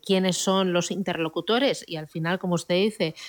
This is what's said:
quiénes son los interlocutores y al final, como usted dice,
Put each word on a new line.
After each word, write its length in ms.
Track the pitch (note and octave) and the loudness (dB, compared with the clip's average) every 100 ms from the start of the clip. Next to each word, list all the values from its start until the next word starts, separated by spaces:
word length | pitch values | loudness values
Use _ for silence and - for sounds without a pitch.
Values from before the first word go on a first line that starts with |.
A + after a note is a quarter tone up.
| - | 0
quiénes 320 | F#3+ F#3 F3+ | 2 2 0
son 360 | - F#3+ F#3+ | 2 2 4
los 180 | F3 F3 | 2 0
interlocutores 920 | F#3 F#3 E3+ D#3+ E3 E3 A3+ C#4 E3 - | -2 -4 -2 -2 -2 0 2 2 0 -6
y 80 | D#3+ | -10
al 120 | D#3 | -8
final, 300 | E3+ D#3+ F#3 | -4 -2 -2
como 160 | F#3+ | 0
usted 220 | E3+ - F3 | -2 0 2
dice, 400 | G#3+ G#3+ E3 - | 2 0 -4 -4